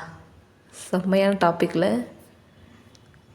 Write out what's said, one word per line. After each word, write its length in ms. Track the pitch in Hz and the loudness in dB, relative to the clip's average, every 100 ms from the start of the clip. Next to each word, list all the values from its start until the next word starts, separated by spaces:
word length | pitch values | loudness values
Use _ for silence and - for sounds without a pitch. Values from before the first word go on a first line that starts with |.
| - - - - _ _ _ | -8 -18 -20 -20 _ _ _
செம்மையான 640 | - - 185 185 190 196 | -20 -6 -4 0 2 2
டாபிக்ல. 680 | 196 175 170 175 165 196 240 240 - - - _ - - - - - - - _ | 4 2 2 0 0 0 -2 -6 -16 -20 -20 _ -20 -20 -20 -20 -20 -20 -20 _